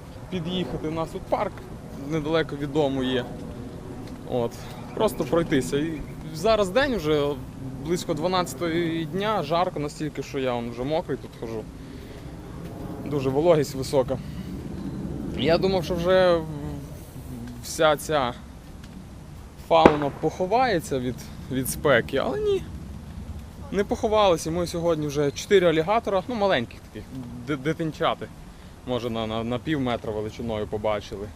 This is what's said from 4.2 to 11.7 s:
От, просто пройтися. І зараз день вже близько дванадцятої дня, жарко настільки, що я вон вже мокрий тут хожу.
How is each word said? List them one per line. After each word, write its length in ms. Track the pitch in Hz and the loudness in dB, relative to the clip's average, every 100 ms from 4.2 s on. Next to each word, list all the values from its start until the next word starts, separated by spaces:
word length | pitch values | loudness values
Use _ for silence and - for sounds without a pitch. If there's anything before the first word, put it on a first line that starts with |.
| - | -4
От, 220 | 127 117 - - - - | 0 0 -4 -12 -12 -8
просто 300 | - - - | 0 2 2
пройтися. 540 | - 165 170 147 127 143 | 2 2 4 2 2 0
І 220 | 165 151 - - - | 0 -4 -8 -10 -10
зараз 340 | 156 202 220 190 | 0 4 4 4
день 280 | 214 285 214 | 4 4 2
вже 300 | 151 151 143 135 135 - 131 131 | 2 4 2 0 -6 -10 -10 -8
близько 300 | 147 175 - | -2 -2 0
дванадцятої 880 | 151 175 185 175 - 170 165 165 165 | 0 2 2 0 -2 0 2 0 0
дня, 380 | 160 180 208 208 | -2 -2 0 0
жарко 380 | 147 170 185 151 | 2 2 2 0
настільки, 420 | 147 - 151 143 | -4 -4 -6 -6
що 160 | 135 143 | -6 -2
я 140 | 127 | 0
вон 180 | 120 117 | 0 -2
вже 120 | 117 | -4
мокрий 360 | 131 160 170 131 | 0 0 0 -4
тут 120 | 110 - | -6 -10
хожу. 220 | 117 110 104 | -6 -6 -6